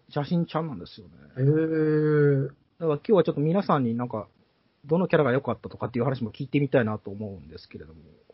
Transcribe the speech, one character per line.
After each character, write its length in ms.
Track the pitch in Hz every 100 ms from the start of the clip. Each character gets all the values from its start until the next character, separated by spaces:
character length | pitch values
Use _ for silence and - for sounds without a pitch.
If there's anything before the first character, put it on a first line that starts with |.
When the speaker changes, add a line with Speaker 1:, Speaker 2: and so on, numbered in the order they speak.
| _
Speaker 1:
邪 120 | 147 139
神 200 | 170 170
ち 100 | 160
ゃ 60 |
ん 60 | 165
な 60 |
ん 60 | 110
で 60 | 82
す 120 | -
よ 80 | 87
ね。 60 | - - 131
Speaker 2:
へ 40 |
ー。 1040 | 135 156 160 160 156 156 151 151 143 139 135
Speaker 1:
だ 40 |
か 40 | - _ -
ら 80 | 165
今 120 | 143
日 80 | -
は 100 | 202
ち 60 | 165
ょ 20 |
っ 40 | 143
と 60 |
皆 220 | 151 190
さ 140 | 190 156
ん 60 |
に 120 | 120 117
な 100 | 120
ん 40 |
か、 180 | 110 101 _ _ _ _ _ 139
ど 120 | 165
の 100 | 180
キ 80 | 165
ャ 40 |
ラ 40 |
が 80 | 139
良 100 | 127
か 120 | -
っ 60 | 113
た 80 | 101
と 80 | -
か 100 | 117
っ 40 |
て 80 | 120
い 20 |
う 40 | 127
話 180 | 131
も 80 | 117
聞 120 | -
い 40 | 139
て 120 | 147
み 80 | 143
た 140 | 143
い 40 | 107
な 120 | 107
と 120 | -
思 180 | 98 107
う 40 | 95
ん 120 | 71
で 100 | 78
す 120 | -
け 80 | -
れ 80 | 76
ど 80 |
も。 60 | 80 78 _ _